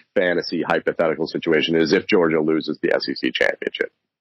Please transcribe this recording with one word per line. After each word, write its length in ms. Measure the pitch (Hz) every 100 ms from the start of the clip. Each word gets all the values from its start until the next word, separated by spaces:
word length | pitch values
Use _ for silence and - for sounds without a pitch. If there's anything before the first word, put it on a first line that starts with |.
| -
fantasy 480 | - 90 85 - 85
hypothetical 640 | 85 82 78 76 82 76 80
situation 500 | - 87 78 80 82
is 160 | 82
if 140 | 95 -
Georgia 340 | 101 82 80
loses 380 | 78 78 78 73
the 100 | -
S 160 | - -
E 60 | 67
C 160 | 65
championship. 580 | - - - - - - _ _ _